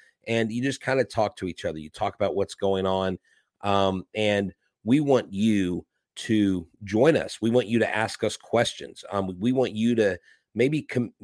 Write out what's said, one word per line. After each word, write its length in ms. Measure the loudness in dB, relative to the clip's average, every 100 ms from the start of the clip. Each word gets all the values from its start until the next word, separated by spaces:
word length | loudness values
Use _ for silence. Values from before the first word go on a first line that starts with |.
| _ _ -4
and 240 | -2 -2
you 100 | -2
just 200 | -4 -4
kind 180 | -2 -2
of 80 | -2
talk 300 | -2 -2 -4
to 100 | -8
each 160 | -6
other. 140 | -8 -8
You 120 | -12
talk 260 | -6 -6 -2
about 200 | -2 0
what's 200 | -4 -2
going 300 | 0 0 0
on. 320 | 0 0 -4 _ _ _ _
Um, 420 | 0 2 2 0 -6
and 400 | -2 0 0 -2 -8 _ _
we 160 | 0 2
want 320 | 4 2 2
you 540 | 0 2 2 0 -4 -8 _ _ -12
to 500 | -2 2 2 0 -6 _
join 320 | -4 4 4 4
us. 240 | -2 -4
We 100 | 0
want 160 | 2 2
you 120 | 0
to 160 | 0 0
ask 280 | -4 -4
us 120 | -6 -6
questions. 720 | -2 0 0 -4 -14 -16 -6
Um, 240 | -4 -4 -2
we 120 | 0
want 220 | 2 0
you 200 | 0 0 4
to 240 | 2 0 -8 _ _ 0
maybe 260 | 0 0
com-, 320 | -2 -4 -4 -8